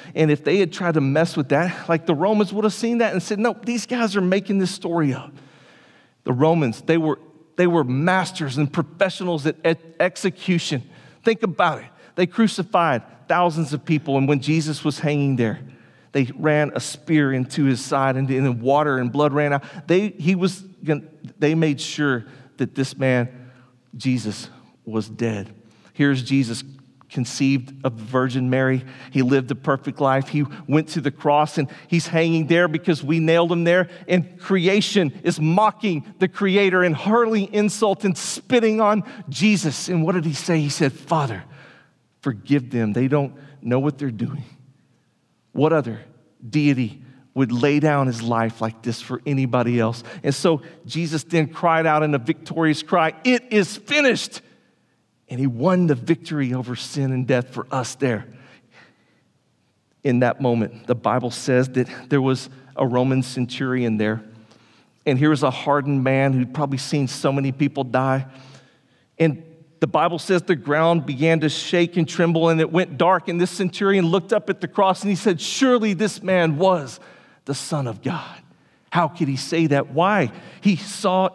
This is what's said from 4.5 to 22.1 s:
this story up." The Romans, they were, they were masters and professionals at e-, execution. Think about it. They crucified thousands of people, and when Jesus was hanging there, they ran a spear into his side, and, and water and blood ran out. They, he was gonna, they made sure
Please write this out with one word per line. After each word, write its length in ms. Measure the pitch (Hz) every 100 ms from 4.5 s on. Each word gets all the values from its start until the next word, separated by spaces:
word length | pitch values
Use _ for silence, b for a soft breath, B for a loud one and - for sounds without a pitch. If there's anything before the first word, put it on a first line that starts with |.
| 196
this 120 | 180
story 420 | - 180 170 147
up." 200 | 123 - - B B B B B B B B
The 80 | -
Romans, 480 | 123 156 165 131 107
they 180 | - 165
were, 220 | 156 - - - _ -
they 100 | 180
were 160 | 170
masters 760 | 127 131 175 185 175 - 143 127
and 140 | 143
professionals 720 | 170 - - 196 - 185 160 147
at 120 | 151 165
e-, 100 | 165 - -
execution. 880 | 175 - 190 - - 170 - 135 - B B B 226
Think 180 | 226
about 360 | 214 151 175 131
it. 80 | - - B -
They 120 | 180
crucified 1000 | - 220 - - 185 165 120 - - -
thousands 460 | 170 175 160 143
of 100 | 143
people, 340 | - 156 147 135
and 80 | 135
when 140 | 143
Jesus 460 | 143 160 151 147 156
was 140 | 139
hanging 360 | 151 147 139 127
there, 240 | 113 92 - B B B B
they 180 | 143 127
ran 380 | - 156 151 147 -
a 40 |
spear 540 | - - - 156 139
into 320 | 131 127 - 139
his 180 | 123
side, 320 | - 139 135 131
and, 140 | 135
and 320 | 131 135 120
water 380 | 123 143 151 131
and 120 | 123
blood 220 | 139 147
ran 180 | 143 147
out. 140 | 143 B 190 -
They, 180 | 175 208
he 240 | - 160 185
was 260 | 185 -
gonna, 420 | - - 156 147 - - - -
they 160 | 151 160
made 260 | 160 135
sure 420 | - - 147